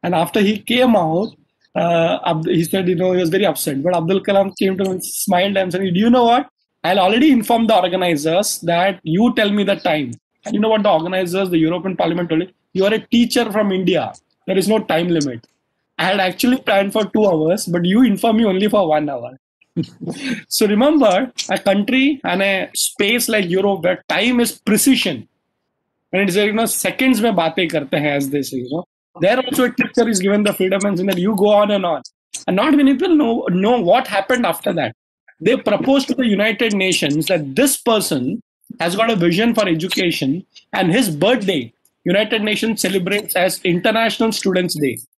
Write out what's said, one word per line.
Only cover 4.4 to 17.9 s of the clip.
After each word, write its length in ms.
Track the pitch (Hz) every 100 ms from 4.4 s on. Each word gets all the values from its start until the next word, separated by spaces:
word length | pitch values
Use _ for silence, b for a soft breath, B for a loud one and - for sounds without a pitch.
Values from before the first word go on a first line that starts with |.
| 196 -
came 180 | 196 185
to 60 |
him 60 | 190 185
and 80 |
smiled 520 | - - - 180 196 196
and 140 | 190
said, 120 | 175
"Do 220 | 196 180 226
you 40 |
know 140 | 247
what? 260 | 233 240 285 _ _ _
I'll 180 | 160 196
already 260 | 185 226 311
inform 340 | 262 208 233 226
the 100 | 214
organizers 800 | 180 185 180 160 156 170 208 - 165
that 280 | 170 190 185
you 300 | - 165 233
tell 160 | 247 208 208
me 20 |
the 120 | 196 196
time." 360 | 180 151 131 117 _ _
And 100 | -
you 60 | 208
know 140 | 220
what 80 | 220
the 80 | 208
organizers, 580 | 165 170 185 180 185 196
the 120 | 175
European 340 | 160 175 185 170
Parliament 320 | 170 170 170
told 140 | 160
him? 100 | 180 _ _
"You 120 | 185 190
are 40 |
a 80 | 220 - 233
teacher 340 | 240 240 226 202
from 160 | 214 185
India. 320 | 180 170 110 - _ _ -
There 100 | 190
is 100 | 185
no 100 | 220 -
time 160 | 165 180
limit. 380 | 165 143 117 _ _ _ _ _ -
I 60 |
had 160 | 170 202
actually 380 | 185 180 247 254 -
planned 240 | 196 196
for 120 | 214 202 220
two 100 | 208
hours, 340 | 165 156 196 -
but 180 | 175
you 180 | 175